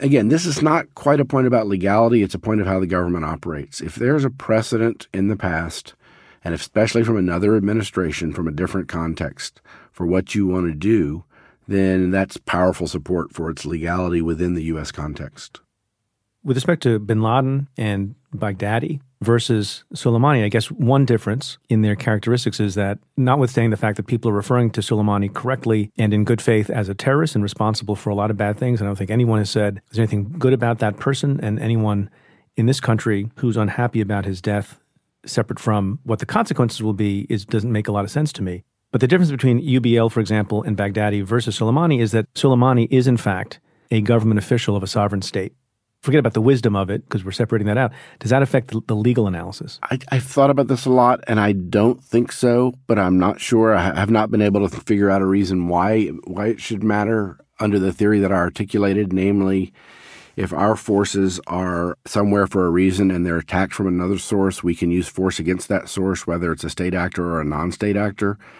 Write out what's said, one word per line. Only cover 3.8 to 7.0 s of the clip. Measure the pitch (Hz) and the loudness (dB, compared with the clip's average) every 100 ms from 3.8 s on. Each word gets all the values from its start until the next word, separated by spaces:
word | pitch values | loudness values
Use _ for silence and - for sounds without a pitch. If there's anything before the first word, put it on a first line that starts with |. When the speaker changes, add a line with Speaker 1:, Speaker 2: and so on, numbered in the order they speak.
| 80 - | -12 -2
Speaker 1:
there's | 123 151 135 | 0 2 0
a | |
precedent | 131 - 110 110 113 113 - - | -4 0 0 0 0 0 -2 -8
in | 95 98 | -2 -2
the | 101 | -2
past, | 95 82 82 - - - _ _ - _ | -2 -4 -6 -10 -16 -20 _ _ -20 _
and | 82 82 | -8 -8
especially | - - 110 117 | -4 0 2 2